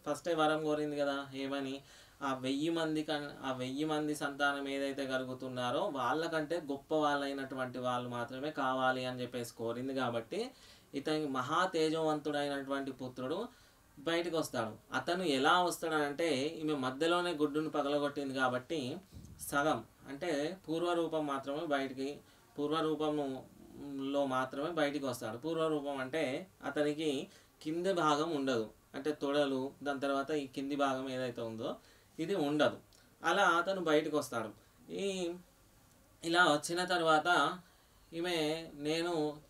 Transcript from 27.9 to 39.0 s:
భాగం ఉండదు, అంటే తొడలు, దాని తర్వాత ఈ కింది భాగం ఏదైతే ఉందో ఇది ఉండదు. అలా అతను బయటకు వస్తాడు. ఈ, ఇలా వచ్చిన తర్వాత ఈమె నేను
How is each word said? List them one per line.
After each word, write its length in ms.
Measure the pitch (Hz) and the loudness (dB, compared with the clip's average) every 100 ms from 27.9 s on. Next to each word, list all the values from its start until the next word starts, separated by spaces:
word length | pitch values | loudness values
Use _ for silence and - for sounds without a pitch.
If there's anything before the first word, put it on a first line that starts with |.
భాగం 420 | 175 156 147 165 151 | 4 4 4 2 0
ఉండదు, 340 | 135 120 107 - _ 135 | 2 0 -2 -10 _ -4
అంటే 160 | 151 | -4
తొడలు, 600 | 151 143 147 139 131 135 - | -2 0 2 2 0 -4 -6
దాని 160 | 135 139 | -4 -2
తర్వాత 320 | 139 139 139 | 0 0 0
ఈ 160 | 151 135 | -2 -4
కింది 280 | 147 139 143 | -6 -4 0
భాగం 340 | 139 131 135 | 0 0 -4
ఏదైతే 320 | 127 127 120 | -4 -4 -4
ఉందో 340 | 113 113 139 254 - - - - | -6 -4 -6 -8 -14 -20 -18 -8
ఇది 160 | 160 196 | -2 0
ఉండదు. 420 | 143 151 127 - - - - _ | 2 4 2 2 -16 -20 -20 _
అలా 240 | 165 190 190 | 0 4 6
అతను 340 | 170 175 190 | 6 2 0
బయటకు 360 | 160 151 156 147 | 4 4 4 0
వస్తాడు. 320 | - 117 107 - - - - | 0 -4 -4 -10 -20 -20 -12
ఈ, 420 | 175 196 190 170 180 - _ - - - - - - | -4 -4 -2 -4 -4 -14 _ -20 -20 -20 -20 -20 -8
ఇలా 220 | 165 175 175 | 2 6 6
వచ్చిన 400 | 147 - 170 180 | 6 2 -2 0
తర్వాత 720 | 180 160 156 175 165 147 185 - - _ - - | 2 6 6 6 4 4 0 -14 -20 _ -20 -12
ఈమె 540 | 165 180 170 151 160 160 | -4 0 2 2 0 -6
నేను 640 | 143 147 165 | -6 -2 0